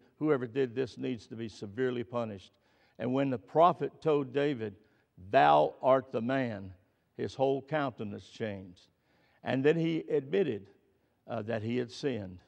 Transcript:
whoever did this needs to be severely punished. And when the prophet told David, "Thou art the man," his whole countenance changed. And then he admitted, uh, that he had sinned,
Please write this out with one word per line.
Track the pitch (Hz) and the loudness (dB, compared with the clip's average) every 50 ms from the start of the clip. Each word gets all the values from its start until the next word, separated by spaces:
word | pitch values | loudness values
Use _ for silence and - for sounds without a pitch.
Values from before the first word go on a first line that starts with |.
| _ _ _ - | _ _ _ -2
whoever | 151 156 147 127 123 117 | 0 2 2 2 0 -2
did | 110 139 135 123 113 | -2 -2 -2 0 0
this | 127 135 120 - - | -2 -4 -4 -6 -6
needs | 131 131 127 104 - - | -6 -6 -6 -6 -10 -12
to | 123 | -12
be | 113 117 110 | -10 -10 -10
severely | - - 113 104 98 120 131 127 123 123 120 | -10 -10 -12 -10 -4 -2 -2 -2 -2 -2 -6
punished. | - 127 120 117 110 104 95 - - _ _ _ _ _ _ _ _ _ - | -4 -4 -4 -4 -4 -6 -10 -14 -20 _ _ _ _ _ _ _ _ _ -6
And | 117 127 127 | -4 -2 0
when | 135 139 135 | 0 0 0
the | 127 113 | -2 -4
prophet | - - - 156 165 180 160 - 147 135 - - | -6 0 4 6 6 6 6 2 -2 -6 -6 -4
told | - 160 151 147 139 127 120 | 0 2 2 2 0 0 -2
David, | 139 143 151 143 117 110 107 98 - _ _ _ _ _ _ _ - 92 98 | 0 0 0 -2 -2 -6 -8 -8 -12 _ _ _ _ _ _ _ -20 -8 2
"Thou | 101 135 147 147 147 147 151 - - - | 6 6 8 8 8 6 6 4 0 0
art | - 131 131 135 - - | 2 4 4 4 2 0
the | - 113 | -4 -4
man," | 110 120 135 135 131 117 107 98 98 95 92 - _ _ _ _ _ _ _ - | -2 0 0 0 0 -2 -4 -6 -10 -12 -14 -18 _ _ _ _ _ _ _ -8
his | 120 107 - | -8 -8 -2
whole | - 131 135 135 135 | 0 0 0 0 0
countenance | 135 - 156 156 143 131 110 - 113 101 101 107 101 - | -2 -4 -2 -2 -2 -2 -4 -6 -8 -10 -10 -12 -14 -18
changed. | - - 117 107 101 98 95 90 87 - - _ _ _ _ _ _ _ _ _ _ _ - | -10 -8 -6 -6 -6 -8 -10 -14 -18 -20 -20 _ _ _ _ _ _ _ _ _ _ _ -6
And | - 123 135 135 | -4 -2 2 4
then | 147 160 165 | 4 4 4
he | 160 165 165 156 - - | 2 0 -2 -2 -4 -2
admitted, | 156 147 135 135 165 196 190 147 113 98 98 - _ _ _ _ _ _ _ _ _ _ _ 113 | -2 -2 -2 0 0 0 0 0 -2 -4 -8 -14 _ _ _ _ _ _ _ _ _ _ _ -8
uh, | 113 113 104 | -8 -6 -4
that | 110 117 113 104 | -4 -4 -4 -4
he | 113 120 123 | -2 -2 -2
had | 123 120 | -4 -4
sinned, | - - - 143 123 104 101 92 90 90 - | -6 -6 -4 -4 -4 -4 -6 -10 -12 -16 -20